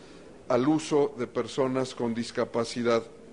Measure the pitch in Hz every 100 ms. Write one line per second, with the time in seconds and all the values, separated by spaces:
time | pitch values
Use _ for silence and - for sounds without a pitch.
0 | - - - - - 123 135 156 - 151
1 | 143 - 117 127 110 - 131 131 123 -
2 | 120 117 113 - 117 117 113 127 117 113
3 | 113 - -